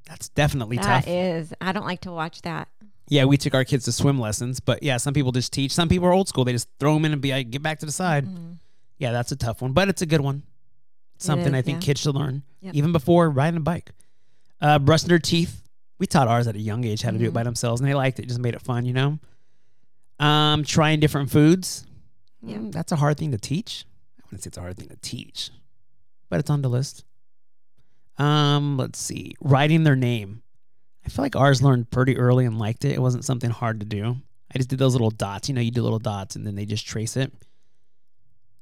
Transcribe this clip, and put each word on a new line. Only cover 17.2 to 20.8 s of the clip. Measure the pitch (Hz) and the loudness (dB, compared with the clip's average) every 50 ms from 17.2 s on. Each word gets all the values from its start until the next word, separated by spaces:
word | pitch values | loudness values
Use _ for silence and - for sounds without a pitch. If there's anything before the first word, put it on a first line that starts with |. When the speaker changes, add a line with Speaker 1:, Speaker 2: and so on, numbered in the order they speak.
| 117 | 0
Speaker 1:
it | 110 - | 0 0
by | 117 | -2
Speaker 2:
Mm-hmm. | 117 | -4
Speaker 1:
themselves, | 123 117 - - 117 117 123 | -4 -4 -4 -2 -2 -2 0
and | 139 135 | 0 0
they | 139 | 0
liked | 139 131 131 120 - | 2 0 0 -2 -4
it. | - 123 | -6 -6
Just | 120 123 | -6 -4
made | 123 117 117 | -2 -4 -4
it | - | -4
fun, | - - 123 120 123 | -6 -4 -4 -2 -2
you | 123 123 | -2 0
know? | 131 135 143 151 156 - - - - - - - - - - - - - - - - - - - - | 0 0 0 -2 -4 -10 -16 -20 -20 -20 -20 -20 -20 -20 -20 -20 -20 -20 -20 -20 -20 -20 -20 -6 0
Um, | 147 147 151 151 151 151 151 151 147 | 2 2 4 4 4 2 2 0 0
trying | - - 170 | 0 2 2